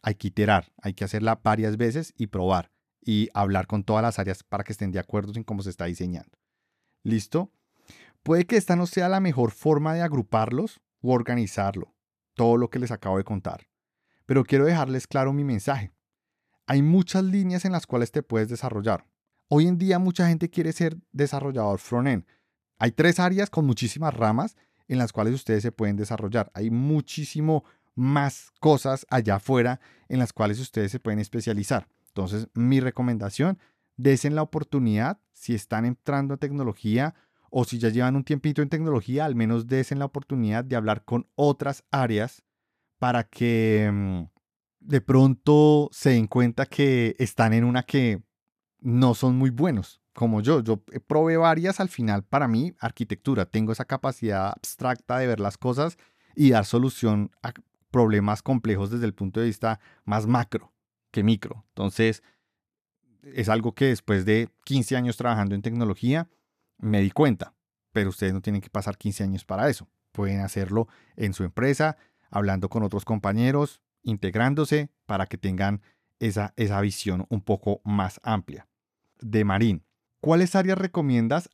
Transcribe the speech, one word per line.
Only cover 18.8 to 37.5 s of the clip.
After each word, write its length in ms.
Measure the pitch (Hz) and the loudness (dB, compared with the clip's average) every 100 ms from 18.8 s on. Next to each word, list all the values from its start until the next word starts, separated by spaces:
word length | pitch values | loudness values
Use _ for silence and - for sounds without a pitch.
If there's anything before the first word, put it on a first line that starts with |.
| 107 110 - _ _ _ - | -2 -2 -6 _ _ _ 0
Hoy 180 | 147 170 | 4 4
en 100 | 180 | 2
día 220 | 190 180 | 2 2
mucha 300 | 185 175 170 | 0 2 2
gente 200 | 165 170 | 0 -2
quiere 220 | - 160 | -2 -2
ser 260 | 160 165 160 - | -2 -4 -4 -8
desarrollador 680 | - 143 143 139 127 104 98 | -2 -2 -2 -4 -2 -2 -2
front-end. 460 | - 120 131 180 - _ _ _ _ - | -2 0 0 0 -4 _ _ _ _ -4
Hay 140 | 117 | -2
tres 260 | 117 160 175 | 2 2 4
áreas 300 | 180 190 202 | 2 0 -2
con 160 | - 147 | 0 0
muchísimas 480 | 117 120 - 160 | 0 -2 -4 -4
ramas 420 | 139 110 110 196 - _ _ - | 0 0 0 -2 -8 _ _ -6
en 100 | 127 | -4
las 140 | 117 | -2
cuales 220 | - 107 | 0 -2
ustedes 280 | 131 - 107 | -2 -2 -2
se 120 | 117 | -2
pueden 240 | - 104 101 | -4 -2 -2
desarrollar. 520 | 104 113 107 113 101 | -4 -6 -4 -2 -2
Hay 160 | - 113 | -4 -4
muchísimo 960 | 117 139 151 - - 147 151 156 156 - _ _ - | -2 0 0 -2 -8 -8 -4 0 0 -4 _ _ -4
más 580 | 127 143 143 - - _ | 0 0 0 -4 -14 _
cosas 440 | 156 143 135 135 - | 4 4 2 -6 -2
allá 260 | 131 107 98 | 0 2 0
afuera 460 | - 127 120 127 _ _ - | 2 2 2 -2 _ _ -6
en 120 | 131 | -2
las 120 | 120 | -2
cuales 260 | - 104 104 | 0 -2 -2
ustedes 280 | 131 - 101 | -4 -4 -4
se 120 | 120 | -4
pueden 180 | - 107 | -4 -4
especializar. 680 | 104 117 117 104 104 127 - _ _ | -4 -4 -4 -4 -2 -4 -4 _ _
Entonces, 400 | - 92 104 113 | -8 -6 -6 -6
mi 260 | - 120 135 | -2 2 2
recomendación, 800 | 127 - 123 117 101 - 156 190 _ _ _ - | 0 -2 -2 -2 -4 -2 -2 -2 _ _ _ -2
desen 380 | 131 135 143 151 | 2 2 2 -2
la 80 | |
oportunidad, 760 | 156 156 143 143 120 104 127 196 _ | -2 -6 -4 0 2 2 0 -4 _
si 240 | _ - 117 | _ -6 -6
están 280 | - 110 | -4 -4
entrando 520 | 117 123 - 139 139 139 | -2 -4 -4 -4 -4 -4
a 20 | |
tecnología 800 | 143 143 127 98 107 113 147 - _ _ | -6 -4 -4 -4 -2 0 -2 -6 _ _
o 160 | _ | _